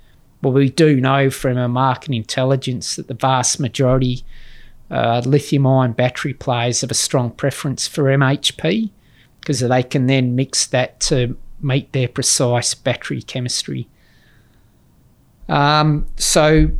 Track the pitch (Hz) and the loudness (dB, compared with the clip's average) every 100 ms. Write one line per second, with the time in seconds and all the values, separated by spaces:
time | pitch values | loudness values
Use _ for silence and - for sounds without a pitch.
0 | - _ _ - 139 131 139 139 156 139 | -20 _ _ -4 0 4 2 4 4 4
1 | 131 139 135 131 139 123 123 123 135 123 | 2 2 2 0 -2 0 0 0 0 -2
2 | - 123 107 - 131 135 131 123 - - | -4 -6 -4 -2 0 0 -2 -6 -8 -10
3 | - 123 131 131 123 - 127 - 127 131 | -10 -4 0 0 0 -2 -4 0 2 4
4 | 127 123 - - - - - - - 131 | 2 -2 -8 -16 -18 -20 -20 -20 -8 -2
5 | 117 120 123 143 - 143 135 131 127 113 | 0 0 2 2 2 0 4 4 2 0
6 | 123 - 147 127 - 120 120 117 117 113 | -2 -2 -8 -6 -4 -2 -2 -2 -4 -4
7 | - 143 120 - 139 - 147 131 - - | -2 0 -2 -2 -4 -2 -6 -6 -6 0
8 | 135 135 135 143 - - 160 208 220 - | 2 4 2 2 -2 -4 -2 0 -2 -8
9 | _ _ _ - - 131 120 127 123 147 | _ _ _ -14 -4 -2 2 0 0 0
10 | 127 135 127 123 135 - - 127 127 - | 2 2 2 0 -2 -2 -2 -2 -2 -4
11 | - 143 120 123 - - 143 135 - 135 | -2 0 0 -4 -12 -8 -2 -2 -2 -4
12 | 123 - 127 - 127 120 - - - 120 | -4 -2 -2 0 2 0 -2 -4 -4 -4
13 | - 131 - 131 123 - - 135 120 _ | -6 -8 -8 -6 -4 -6 -6 -8 -10 _
14 | _ _ _ _ _ _ _ _ _ _ | _ _ _ _ _ _ _ _ _ _
15 | _ _ _ _ - 151 143 151 151 151 | _ _ _ _ -4 0 2 2 2 2
16 | - - - 180 151 156 156 - | -2 -4 0 4 4 6 4 2